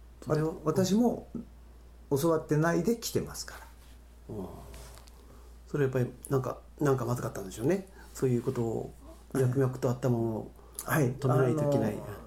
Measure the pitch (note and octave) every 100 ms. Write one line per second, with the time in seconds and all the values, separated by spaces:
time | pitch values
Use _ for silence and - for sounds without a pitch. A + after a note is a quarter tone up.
0 | - - - D3+ D#3 F3+ D3+ F3 F#3 G#3
1 | A#3+ - - - - - - - - -
2 | - C#3 E3 D#3+ - D3+ D#3+ E3+ G3+ A#3
3 | - G2+ - - - - - - - -
4 | - - - A2 F2+ - - - - -
5 | - - - - - - - D3+ C3 C3
6 | A#2+ - - C3+ B2+ - - - D3 C3
7 | A#2 B2 A2+ - F#2+ A2 C3 F#3+ F#3+ -
8 | - - C3 A#2+ B2 B2 A2+ A#2 - -
9 | - - - C3 B2+ C3+ C3 B2+ C3 B2
10 | C3 A#2 A2+ G#2+ - - - - - C#3+
11 | B2+ - C3 C3 B2+ - C#3+ C#3+ - -
12 | - -